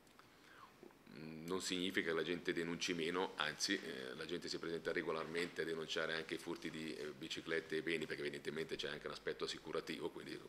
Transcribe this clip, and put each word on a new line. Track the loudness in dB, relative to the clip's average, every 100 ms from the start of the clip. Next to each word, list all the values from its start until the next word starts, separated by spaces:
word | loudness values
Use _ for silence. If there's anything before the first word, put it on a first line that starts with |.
| -20 -20 -20 -20 -20 -18 -18 -16 -16 -16 -14 -8 -6 -4 0
Non | 0
significa | 2 2 4 4 4
che | 4
la |
gente | 4 2 2
denunci | 2 2 2 2
meno, | 2 2 2 2 2
anzi, | 0 2 2 2
eh, | 0 -6 -6 -6
la | -4
gente | -2 -2
si | -2
presenta | 0 0 2
regolarmente | 2 2 2 2 0 0 0
a | 0
denunciare | 0 0 2 2 2
anche | 0 -2
i |
furti | -2 -2 -2
di, | -2 -2 -2
eh, | -4
biciclette | -4 -4 -4 2 2 2 2
e |
beni, | 2 2 2
perché | 0
evidentemente | -2 -2 -2 -2 -2 -2
c'è | -2
anche | -2 -4
un |
aspetto | -2 -2 0
assicurativo, | 0 -2 -2 -2 0 -2 -2
quindi | -4 -6 -8